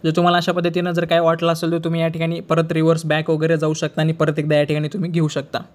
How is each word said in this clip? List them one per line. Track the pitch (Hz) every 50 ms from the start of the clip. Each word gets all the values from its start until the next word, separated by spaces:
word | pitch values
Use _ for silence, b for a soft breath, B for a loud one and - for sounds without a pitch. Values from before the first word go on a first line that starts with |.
| -
जर | 160 160
तुम्हाला | 180 175 175 175
अशा | 175 170 185
पद्धतीनं | 175 180 170 175 165 180 170 180
जर | 170 175 175
काय | 170 170 170
वाटलं | 170 165 165 165 170 170
असेल | 165 165 175 165
तर | 170 170 165
तुम्ही | 165 165 165
या | 165
ठिकाणी | 165 160 165 165 160 170 165
परत | - - 160 160 160 160
रिव्हर्स | 165 165 160 165 165 160 160
बॅक | 156 151 156 160 165
वगैरे | 160 156 156 160 165
जाऊ | 156 156 156 156
शकता | - 165 151 - -
आणि | 156 160 160
परत | 160 175 156 147 156
एकदा | 147 151 151
या | 147 147
ठिकाणी | 147 151 151 151 151 -
तुम्ही | 196 156 175
घेऊ | 160 170 160
शकता. | 151 - 147 135 - - 120 - - _